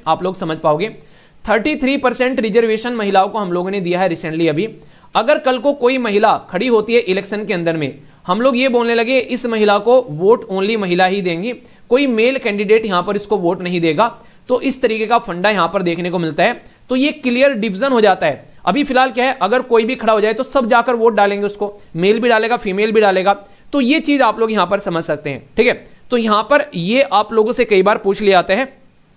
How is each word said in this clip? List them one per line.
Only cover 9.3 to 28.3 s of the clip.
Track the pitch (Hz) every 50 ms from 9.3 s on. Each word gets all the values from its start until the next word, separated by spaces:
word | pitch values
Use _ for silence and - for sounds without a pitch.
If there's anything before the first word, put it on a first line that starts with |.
| 247 - -
महिला | 240 226 214 214 208 202 208
को | 208 240 254 262
वोट | 247 143 151 156 185 202 233 - - -
only | 190 190 190 214 226
महिला | 214 196 180 175 175 185
ही | 185 196 202
देंगी, | 180 180 165 165 196 247 240 - - - - - - -
कोई | 233 269 285
मेल | 262 226 220 226 254 269
कैंडिडेट | 262 233 220 202 202 214 196 220 226 220
यहाँ | 208 185 175 180
पर | 202 196
इसको | 202 202 - 220
वोट | 196 175 170 185 180
नहीं | 180 175 180 175
देगा, | 165 160 151 160 226 233 - - - - - - _ -
तो | 254 240
इस | 247 269 - -
तरीके | 254 220 220 220 220
का | 208 240 240
फंडा | - 196 170 175 185 214
यहाँ | 214 185 165 175 185
पर | 196
देखने | 180 175 170 170 175 180
को | 170 180
मिलता | 165 160 151 165 175
है। | 233 247 - - - _ _ _ -
तो | 254
ये | 254 277 294 -
क्लियर | - - 247 240 247 269 277 269
डिवीजन | 208 214 226 185 190 262 277
हो | 254 226
जाता | 208 196 185 185 180
है। | 151 131 113 - - - - -
अभी | - 196 285 285
फिलहाल | 285 247 254 262 262
क्या | 214 240 247
है, | 269 254 -
अगर | 180 202 240 254
कोई | 247 247 233 226 233
भी | 220 262
खड़ा | - 220 226 220
हो | 208
जाए | 208 220 220
तो | 226 254
सब | - - 277 240
जाकर | 214 240 233 233 247 240
वोट | 233 220 233 214
डालेंगे | 208 202 202 202 202 202
उसको, | 196 202 - 208 202 - - - - -
मेल | 160 180 202 226 233
भी | 233 240
डालेगा, | 226 220 226 226 240
फीमेल | 214 - 202 185 202 214 226
भी | 208 220
डालेगा। | 214 196 190 190 180 196 175 - - - - - - - -
तो | 285
ये | 247 240 302 320
चीज | 320 294 285 269
आप | 247 220 - 226
लोग | 226 220
यहाँ | 214 208 175
पर | 175 202 196
समझ | 196 196 170 165 -
सकते | - 151 147 - 143
हैं, | 135 117 - - -
ठीक | - 240
है। | 247 - - - - - - - -
तो | 247
यहाँ | 233 226 220 208 208 220
पर | - 285 294 285 - -
ये | 180 165 190 233 269 -
आप | - 185 208 214 214 226
लोगों | 220 214 233 233
से | 247 233
कई | - 208 190
बार | 185 202 226
पूछ | 220 - 196 190 185
लिया | 214 196